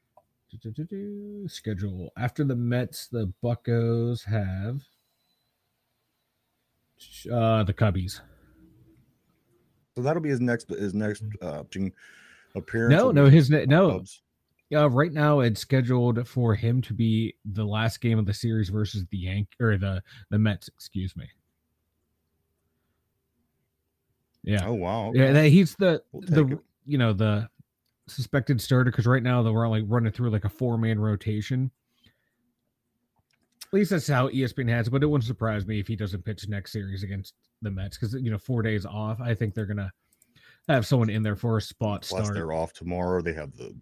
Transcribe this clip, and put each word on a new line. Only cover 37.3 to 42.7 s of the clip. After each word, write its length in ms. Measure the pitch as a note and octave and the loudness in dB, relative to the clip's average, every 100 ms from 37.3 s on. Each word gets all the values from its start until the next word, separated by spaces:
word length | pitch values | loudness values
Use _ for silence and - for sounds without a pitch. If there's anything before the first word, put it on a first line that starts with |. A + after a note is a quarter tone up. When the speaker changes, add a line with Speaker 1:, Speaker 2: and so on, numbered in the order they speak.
| _ _ - | _ _ -10
Speaker 1:
the 100 | G#2+ | -8
Mets, 260 | F#2+ G2 - | -6 -8 -6
'cause, 160 | A2 C3 | -6 -4
you 140 | B2 | -4
know, 60 | G#2+ | -6
four 240 | - B2 | -4 -2
days 240 | A2 G#2+ F2+ | 0 -2 -4
off. 360 | G#2+ G#2+ A2+ | -6 -6 -4
I 120 | A#2+ | -2
think 200 | A2 A2 | -2 -2
they're 120 | A2+ G#2 | -4 -6
gonna 280 | G#2 G2 - _ _ _ _ - _ - | -6 -8 -10 _ _ _ _ -20 _ 0
have 180 | C#3 A2 | 2 4
someone 240 | C3 A2+ | 2 2
in 140 | A2 | 2
there 140 | G#2+ G2+ | -2 -2
for 200 | A#2 A2 | 0 0
a 40 | |
spot 400 | - - A2 G2+ | -2 -4 -4 -4
Speaker 2:
Plus, 220 | - F#2 | -6 -4
Speaker 1:
start. 120 | G2 F#2+ | -2 -4
Speaker 2:
they're 160 | E2 | -4
off 220 | D#2+ E2 | -4 -4